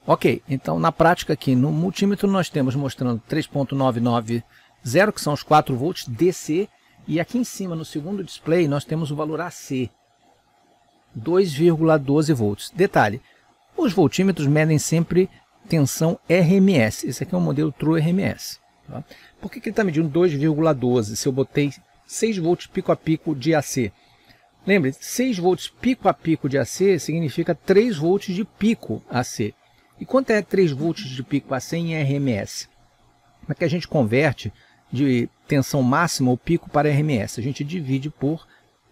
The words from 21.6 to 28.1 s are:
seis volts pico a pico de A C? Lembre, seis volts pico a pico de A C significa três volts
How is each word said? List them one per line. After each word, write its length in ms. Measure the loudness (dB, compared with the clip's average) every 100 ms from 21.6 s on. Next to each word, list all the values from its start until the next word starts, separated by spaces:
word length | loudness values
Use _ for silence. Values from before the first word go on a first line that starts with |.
| -2 -4 _ _ -12
seis 320 | -4 -2 0
volts 280 | 0 -2 -2
pico 280 | -6 -2
a 20 | 0
pico 400 | 0 -2 -2 -2
de 180 | 0
A 80 | 0
C? 300 | 0 -4 -4 -6 _ _ _ _ _ _ 0
Lembre, 300 | 2 2 -4
seis 360 | -8 -2 -2 0
volts 300 | 0 0 -4
pico 400 | -4 -2 0 0
a 60 |
pico 340 | 0 0 0 0
de 100 | -2
A 60 |
C 340 | -2 0 2 2
significa 560 | 0 -4 -2 -4 -4
três 440 | -4 2 4 4 0
volts 360 | 0